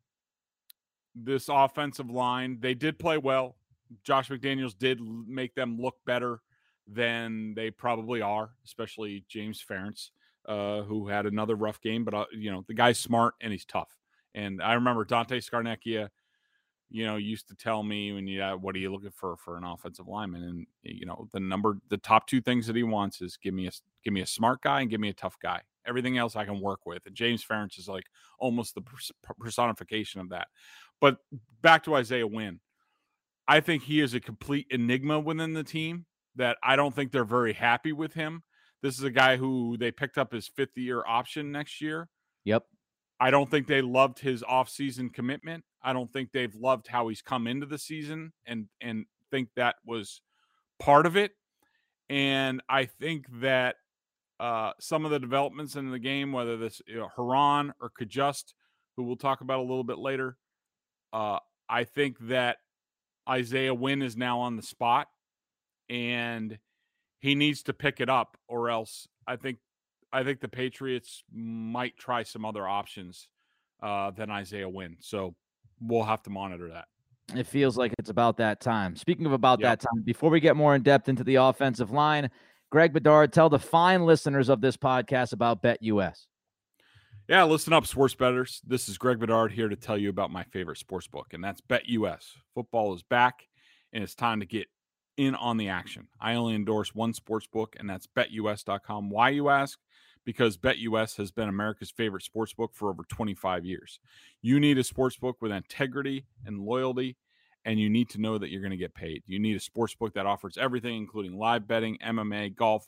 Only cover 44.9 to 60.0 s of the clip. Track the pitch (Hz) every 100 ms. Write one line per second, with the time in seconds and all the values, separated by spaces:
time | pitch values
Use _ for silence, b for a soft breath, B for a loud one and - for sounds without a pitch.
44.9 | 123 123 - 123 143 156 165 - _ 127
45.9 | 127 120 135 127 135 120 107 127 127 -
46.9 | 123 113 110 - 131 117 131 143 147 -
47.9 | 156 147 160 160 - - 117 104 - 117
48.9 | 110 107 _ _ 135 123 - 120 - 110
49.9 | 117 101 - _ _ _ _ _ - -
50.9 | 143 170 180 202 - _ _ _ _ _
51.9 | _ - 139 139 135 135 131 - 135 127
52.9 | - 147 160 127 120 135 131 127 - _
53.9 | _ _ _ _ - 120 113 110 - -
54.9 | 160 156 147 127 135 143 131 147 143 135
55.9 | 127 123 139 139 131 117 113 113 - -
56.9 | 113 104 - 123 131 143 143 143 - 117
57.9 | - 113 131 139 135 - _ _ _ _
58.9 | - 120 123 139 135 131 131 127 131 123
59.9 | 123